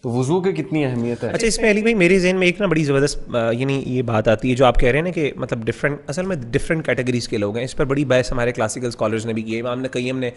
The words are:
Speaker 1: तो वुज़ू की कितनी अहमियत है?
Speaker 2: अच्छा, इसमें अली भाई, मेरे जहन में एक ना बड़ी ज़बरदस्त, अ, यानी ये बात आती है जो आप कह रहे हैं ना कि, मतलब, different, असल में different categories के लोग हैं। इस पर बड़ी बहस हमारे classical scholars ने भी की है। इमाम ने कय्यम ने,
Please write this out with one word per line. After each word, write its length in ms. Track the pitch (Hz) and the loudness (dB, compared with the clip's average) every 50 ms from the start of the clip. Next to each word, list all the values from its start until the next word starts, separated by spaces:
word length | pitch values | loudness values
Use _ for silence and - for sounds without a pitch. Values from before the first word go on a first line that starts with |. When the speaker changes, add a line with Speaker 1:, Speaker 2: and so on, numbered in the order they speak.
| _ | _
Speaker 1:
तो 80 | 131 | -2
वुज़ू 300 | 117 123 131 127 165 190 | -2 -2 0 2 0 0
की 120 | 175 196 190 | 2 0 -2
कितनी 320 | 156 143 - 156 156 147 | -2 -4 -2 0 0 0
अहमियत 380 | 131 127 120 117 120 120 113 - | 0 0 -2 -2 -2 -4 -4 -4
है? 100 | 113 101 | -4 -4
Speaker 2:
अच्छा, 140 | - 226 | 0 0
इसमें 240 | 226 208 - - 220 | 0 0 2 2 2
अली 120 | 208 208 214 | 2 4 2
भाई, 120 | 226 233 | 2 2
मेरे 260 | 214 175 170 185 196 | 4 4 4 4 4
जहन 160 | 175 180 185 | 4 2 2
में 100 | 185 185 | 2 2
एक 140 | 180 175 - | 2 2 2
ना 60 | 208 | 0
बड़ी 180 | 196 160 156 160 | 0 2 2 2
ज़बरदस्त, 420 | 139 139 139 139 143 - - - - - | 2 2 2 2 2 0 -4 -8 -4 -2
अ, 20 | |
यानी 480 | 120 113 113 113 120 131 139 135 135 - | -2 0 0 0 0 0 -2 -2 -2 -2
ये 160 | - 127 127 127 | -2 -2 -2 -2
बात 260 | 117 117 110 107 117 | 0 0 2 4 4
आती 220 | 110 107 - 127 | 2 2 2 0
है 60 | 127 | 2
जो 80 | 120 135 | 6 6
आप 120 | 123 120 | 6 6
कह 100 | - - | 6 4
रहे 100 | 123 120 | 4 4
हैं 60 | 143 165 | 2 0
ना 80 | 180 | -2
कि, 240 | 170 180 156 135 - - | -2 -2 -2 -2 -2 -4
मतलब, 260 | 127 120 - 120 110 | -6 -6 -4 -4 -2
different, 360 | 113 117 - - 147 143 143 - - | -4 -4 -2 -2 -4 -4 -4 -6 -8
असल 180 | 143 165 185 | -6 -6 -4
में 240 | 190 190 151 120 117 | -4 -4 -6 -6 -2
different 360 | 117 135 - - 170 160 156 | -2 -2 0 0 -2 -2 0
categories 400 | - 127 120 127 123 123 123 113 | -2 -2 0 0 0 0 -2 -2
के 120 | - - 113 | -2 -2 0
लोग 180 | 101 101 104 | 0 0 -2
हैं। 80 | 117 120 | -2 -6
इस 80 | 131 - | -6 -2
पर 120 | - 156 | -2 0
बड़ी 200 | 131 135 143 151 | 0 2 0 2
बहस 280 | 127 127 127 123 - 139 | 2 2 2 2 2 -2
हमारे 200 | 127 120 120 123 | -2 0 -2 0
classical 380 | - 113 110 - 131 123 123 | 0 -2 -2 -2 -4 -6 -6
scholars 360 | 117 - 120 107 110 110 107 | -4 -2 -2 0 0 -2 -2
ने 80 | 117 113 | -4 -4
भी 80 | 110 110 | -4 -4
की 100 | 110 110 | -4 -4
है। 60 | 113 | -4
इमाम 200 | 117 123 123 127 | -4 -4 -6 -4
ने 100 | 131 127 | -6 -6
कय्यम 280 | 131 131 123 127 131 | -4 -4 -4 -4 -4
ने, 160 | 131 127 123 120 | -2 -4 -6 -6